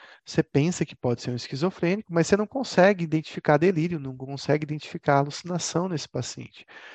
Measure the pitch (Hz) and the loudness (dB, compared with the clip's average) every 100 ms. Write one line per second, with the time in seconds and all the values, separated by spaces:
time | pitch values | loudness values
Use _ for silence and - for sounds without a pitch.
0 | - - - - - 147 156 180 165 - | -20 -20 -4 -2 0 2 2 0 -4 -4
1 | 127 120 - 123 - 127 175 - 170 196 | -4 -2 -4 -6 -8 -4 -4 0 0 -2
2 | - 170 165 196 208 - - - 185 196 | 0 0 2 2 0 -6 0 6 6 4
3 | 165 156 156 - - 147 175 175 170 170 | 0 -2 -2 -2 4 4 4 2 0 -4
4 | 135 131 135 139 - 151 151 151 - 175 | -8 -10 -10 -6 0 0 0 -8 -8 -4
5 | - 139 143 - 170 175 - 165 185 160 | 2 4 2 -4 -6 -6 -4 -2 -2 -4
6 | - 131 120 - 120 - - - - | -6 -6 -8 -10 -14 -18 -20 -20 -20